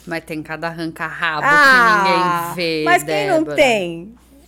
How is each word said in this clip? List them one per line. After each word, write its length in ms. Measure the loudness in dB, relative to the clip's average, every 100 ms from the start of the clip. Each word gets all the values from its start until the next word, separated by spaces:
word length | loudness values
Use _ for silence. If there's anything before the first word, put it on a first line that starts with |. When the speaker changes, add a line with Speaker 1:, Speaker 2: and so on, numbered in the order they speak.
| -10
Speaker 1:
Mas 180 | -10
tem 180 | -8 -12
cada 240 | -10 -8 -8
arranca-rabo 800 | -8 -10 -8 -10 -6 -4 -2 2
Speaker 2:
Ah, 540 | 4 6 6 4 4
Speaker 1:
que 40 | 2
ninguém 440 | 2 0 -2 -4 -4
vê, 260 | -4 -2
Speaker 2:
mas 180 | 2 0
quem 240 | 0 -4 0
não 100 | -2
Speaker 1:
Débora. 180 | -2 2
Speaker 2:
tem? 580 | 2 2 -4 -10 -16 -20 _ _